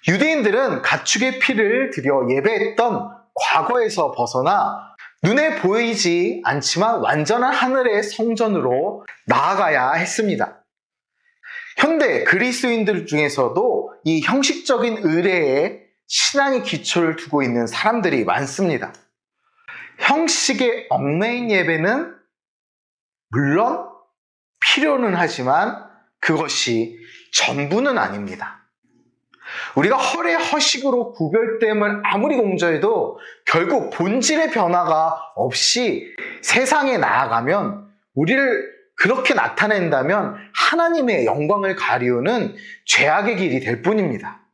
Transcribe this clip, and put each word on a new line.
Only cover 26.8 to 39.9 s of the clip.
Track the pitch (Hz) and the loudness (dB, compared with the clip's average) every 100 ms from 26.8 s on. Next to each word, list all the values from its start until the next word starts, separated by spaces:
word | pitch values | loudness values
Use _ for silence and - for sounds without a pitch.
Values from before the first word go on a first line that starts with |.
| 113 - - - - | -2 -8 -20 -20 -4
전부는 | - - 139 143 202 277 233 | -2 0 -2 -2 0 0 0
아닙니다. | 95 101 101 90 - - _ _ _ _ _ _ _ _ - - - | -2 -4 -10 -10 -14 -14 _ _ _ _ _ _ _ _ -14 -12 -4
우리가 | - - | 2 2
허례 | 269 - 339 339 | 2 0 -2 0
허식으로 | 330 330 302 277 277 269 247 240 | 0 0 0 0 0 0 0 -2
구별됨을 | - 160 214 233 - 220 214 208 202 | -4 0 0 0 0 0 2 0 0
아무리 | - 196 285 | -2 0 2
공조해도 | 269 202 175 170 156 196 208 - - - - | 2 2 2 0 2 2 2 -2 -6 -18 -8
결국 | - 165 170 254 - | 0 0 2 0 -2
본질의 | - 180 247 240 311 320 | -4 0 0 2 2 0
변화가 | 247 175 175 165 156 160 160 - | 0 2 2 2 2 2 -2 -8
없이 | - 123 - - 240 240 131 - - - - | -4 -2 0 0 2 0 -2 -8 -14 -14 -8
세상에 | - - 262 302 269 226 | 0 0 4 2 2 2
나아가면 | 135 110 131 117 123 196 208 - - _ _ | 2 2 0 0 0 0 -2 -8 -16 _ _
우리를 | 131 160 269 269 226 - - _ - | -2 2 2 2 0 -6 -18 _ 0
그렇게 | - 262 - | 2 2 0
나타낸다면 | 233 117 - 208 208 170 | 0 0 0 0 2 2